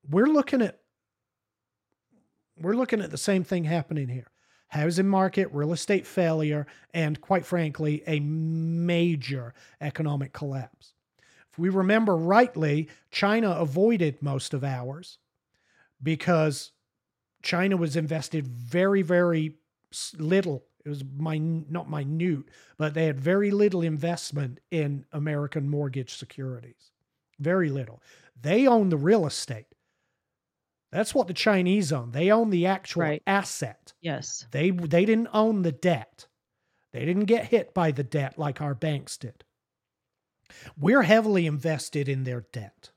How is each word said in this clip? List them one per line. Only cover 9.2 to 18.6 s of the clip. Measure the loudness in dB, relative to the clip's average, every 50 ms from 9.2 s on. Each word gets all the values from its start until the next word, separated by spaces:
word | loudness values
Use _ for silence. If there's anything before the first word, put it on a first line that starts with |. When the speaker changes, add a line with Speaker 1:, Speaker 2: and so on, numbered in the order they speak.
| -4 -6 -8 -8 -8 -12 -16 _ -20 -20 _ _
Speaker 1:
economic | -10 -8 -6 -4 -4 -2 -2 -4 -6 -8 -8
collapse. | -10 -8 -8 -6 -8 -10 -12 _ _ -20 -20 _ _ _ _ _ _ _ _ _ _ _ _
If | _
we | -2 -2 0
remember | 2 2 4 4 4 4 6 4 2
rightly, | 2 4 6 6 6 6 6 2 -2 0 2 2 0 -2 -4 -10 _ _ _
China | -4 0 2 2 2 2 2 0
avoided | 0 0 -2 -2 2 2 4 4 4 2 2 0 -2 -4
most | -4 -4 -4 -4 -4 -6 -6
of | -4 -4
ours | -4 -6 -6 -8 -10 -12 -12 -16 -20 -20 _ _ _ _ _ _ _ _ _ _ _ _ _ _ _ _ _
because | -2 -2 -2 0 2 2 2 4 4 2 0 -4 -10 -14 _ _ _ _ _ _ _ _ _ _ _ _ _ _
China | -6 -4 -2 0 0 0 2
was | 0 0 0 -2
invested | -2 -2 -2 -4 -6 -6 -4 -6 -6 -6
very, | -6 -10 -12